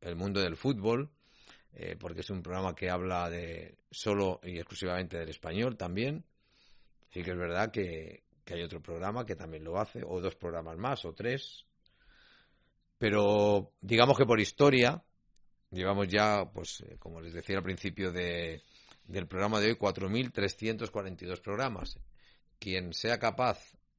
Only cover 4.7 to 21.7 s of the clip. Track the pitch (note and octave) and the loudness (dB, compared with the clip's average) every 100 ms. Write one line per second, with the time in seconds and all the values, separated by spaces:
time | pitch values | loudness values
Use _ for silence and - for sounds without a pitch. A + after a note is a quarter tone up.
4.7 | - F2+ F2+ F2+ E2+ D#2+ D2+ E2 F2+ B2 | -6 -2 -2 -4 -6 -8 -8 -6 -2 -2
5.7 | A2 F2+ F#2 B2+ D#3+ - _ _ _ _ | -2 -4 -2 -2 -4 -10 _ _ _ _
6.7 | - _ _ _ F2+ F2 F2 F2 F2 A2 | -20 _ _ _ -8 -6 -4 -2 -2 -2
7.7 | A2 F#2 D#2+ D#2+ D#2+ _ _ - E2+ E2+ | -2 -4 -6 -10 -16 _ _ -10 -8 -6
8.7 | E2 D2+ E2+ F#2+ A#2 A2 E2+ E2 D#2+ D#2 | -8 -10 -6 -4 -4 -6 -8 -10 -10 -4
9.7 | F2+ G#2+ A#2 E2 F#2 F#2 - F2 E2 E2 | -4 -4 -6 -6 -4 -4 -4 -6 -6 -6
10.7 | E2 B2 C3+ E2+ D#2 A#2 C3+ - - - | -6 -4 -4 -6 -6 -4 -4 -8 -16 -20
11.7 | _ _ _ _ - _ _ _ _ _ | _ _ _ _ -20 _ _ _ _ _
12.7 | _ _ - A2 G#2 G2+ G#2 G#2 G2+ G2 | _ _ -2 2 4 6 6 6 4 2
13.7 | _ G2 A2+ B2+ C#3 B2 A2+ G2+ - C#3+ | _ 2 8 8 8 6 6 4 6 8
14.7 | C3 A#2+ E3+ - _ _ _ _ _ _ | 8 6 4 -6 _ _ _ _ _ _
15.7 | F2+ F#2 G2 F#2+ G#2 G#2+ G#2 F#2 - E2 | -2 0 2 2 4 6 4 0 -6 -10
16.7 | - - - F2 E2 E2 E2+ - G2 F2+ | -10 -14 -16 -14 -12 -10 -8 -2 -2 0
17.7 | F#2 G2 E2+ F#2 F2 F2 E2+ E2+ D#2+ - | -4 -4 -4 -2 -2 -2 -2 -4 -8 -14
18.7 | - - - - F#2+ F2+ F#2 G#2 G#2+ G#2+ | -20 -20 -20 -10 -8 -4 -2 0 4 4
19.7 | A#2 G2+ F#2+ F#2+ A2+ B2+ - G2 - A2 | 4 2 0 0 0 -2 0 -2 0 -4
20.7 | A2 A2 G#2+ F#2+ F2 F2+ F2+ G2+ G#2 C3+ | -4 -6 -6 -6 -8 -8 -8 -6 -4 -2